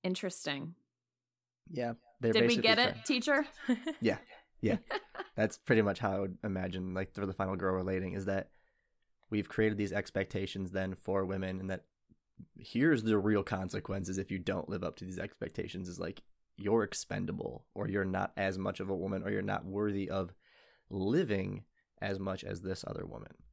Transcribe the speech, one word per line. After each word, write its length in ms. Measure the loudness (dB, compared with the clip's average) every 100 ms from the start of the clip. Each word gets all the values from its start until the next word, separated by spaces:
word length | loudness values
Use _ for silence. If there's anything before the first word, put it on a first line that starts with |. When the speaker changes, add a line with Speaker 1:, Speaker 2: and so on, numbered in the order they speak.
Speaker 1:
Interesting. 680 | -2 -2 -4 -4 -4 -4 -8 -12 _ _ _ _ _ _ _ _ -10
Speaker 2:
Yeah. 240 | -4 -4 -4 -14 _
They're 120 | 4
Speaker 1:
Did 80 | 6
we 40 | 6
Speaker 2:
basically 160 | 6
Speaker 1:
get 120 | 6
Speaker 2:
trying 120 | 6 4
Speaker 1:
it, 160 | 0
teacher? 400 | -2 0 4 2 2 -4 -2
Speaker 3:
<laughs> 340 | 0 -2 0
Speaker 2:
Yeah. 160 | 0 0 -8 -20 _ _
Yeah. 160 | 0 0 -2 -8 -6
Speaker 1:
<laughs> 280 | -14 -8
Speaker 2:
That's 220 | 0 0 0
pretty 240 | 4 6
much 180 | 6 2
how 120 | 0
I 80 | 0
would 180 | -2 -4
imagine, 500 | -2 -2 -2 -4 -4
like, 200 | -4 -4
for 120 | -4
the 80 | -4
final 220 | -2 -2
girl 200 | 0 0
relating 380 | 0 0 0 -2
is 120 | -2
that 240 | 0 -2 -2 _ _ _ _ _ _ _ _
we've 200 | -2 0
created 280 | 2 2 4
these 140 | 0
expectations 800 | 0 -2 -4 -2 -2 -4 -4 -2
then 240 | -2 -2
for 300 | -4 -2 0
women, 340 | 0 -2 -2 -4
and 100 | -4
that 160 | -6 _ _ _ _ _ -20 -20 -18
here's 460 | -4 2 4 4
the 140 | 6 4
real 260 | 6 4
consequences 760 | 2 -2 -2 -4 -4 -4 -2 -4
if 120 | -2
you 80 | -2
don't 300 | 0 -2 -2
live 140 | -4
up 120 | -4 -6
to 80 |
these 140 | -10 -8
expectations 680 | -8 -6 -6 -6 -6 -6 -8
is, 100 | -6
like, 220 | -6 -8 -18 _ _
you're 280 | -4 2 4
expendable 840 | 4 -2 -4 -4 -2 -4 -6 -8 _
or 140 | -6 0
you're 160 | 0
not 260 | 2 0 -2 0
as 200 | 0 0
much 200 | -2 -4
of 100 | -2
a 60 |
woman 280 | -2 0 -2
or 80 | 0
you're 100 | -2
not 240 | 0 -2
worthy 440 | -2 0 0 0 0
of 240 | -2 -4 -8 _ _ _ _ _
living 720 | -2 2 2 2 0 -2 -6 -12 _ _ _
as 180 | -4 -2
much 240 | -4 -4
as 180 | -6 -6
this 220 | -4 -6 -6
other 180 | -6
woman. 260 | -8 -10 -14 -20 -20